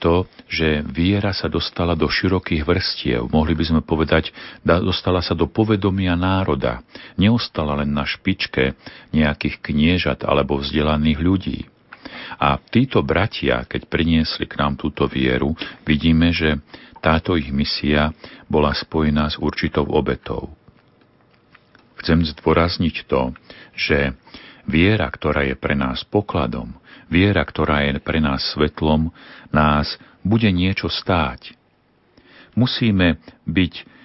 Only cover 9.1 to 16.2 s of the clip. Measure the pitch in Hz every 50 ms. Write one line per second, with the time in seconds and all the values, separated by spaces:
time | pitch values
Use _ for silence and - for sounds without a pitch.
9.1 | - 78 76 73 73 - - 73 - - - - 73 73 76 85 90 87 - 71
10.1 | 67 - - - 69 71 69 67 71 69 71 69 78 78 76 76 76 73 76 78
11.1 | - 73 82 90 98 92 - - - - - - _ _ _ _ - - - -
12.1 | - - - - - - 71 71 69 - - _ - 117 135 - - 104 73 71
13.1 | 80 85 98 - - - - 67 60 60 64 - - 64 - - - 76 80 82
14.1 | 82 80 78 - - - - - - - 73 71 69 - - 76 - - 71 65
15.1 | - 65 64 64 64 62 67 73 82 - - - - - - - 78 71 80 82
16.1 | 80 80